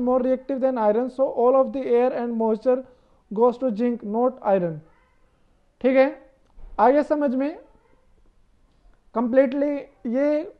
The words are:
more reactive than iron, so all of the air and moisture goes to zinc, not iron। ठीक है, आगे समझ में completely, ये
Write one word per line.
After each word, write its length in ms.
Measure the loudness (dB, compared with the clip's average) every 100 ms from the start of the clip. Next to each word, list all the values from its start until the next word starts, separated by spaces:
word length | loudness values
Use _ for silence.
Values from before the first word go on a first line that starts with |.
| -2
more 140 | 0
reactive 400 | 0 -2 -4 -4
than 200 | -2 0 2
iron, 260 | 2 0 -2
so 120 | -2 2
all 160 | 4 4
of 120 | 2
the 120 | -4 0 2
air 160 | 2
and 240 | -2 -4 -2
moisture 400 | -2 0 0 -2 -4 _ _ _ -10
goes 260 | 0 0 2
to 180 | -4 -2
zinc, 240 | -2 -4 -6 -2
not 260 | -2 -2 0 0
iron। 240 | 0 -6 -16 _ _ _ _ _ _ _ _ _
ठीक 160 | 2 4
है, 120 | 2 -2 -18 _ _ -20 -10 2
आगे 240 | 4 4
समझ 300 | 0 0 0 -2
में 240 | -4 -8 -18 _ _ _ _ _ _ _ _ _ _ _ _ _ _ -4
completely, 600 | 0 2 2 0 -2 -4 -10 _ -6
ये 440 | -2 0 -2 -6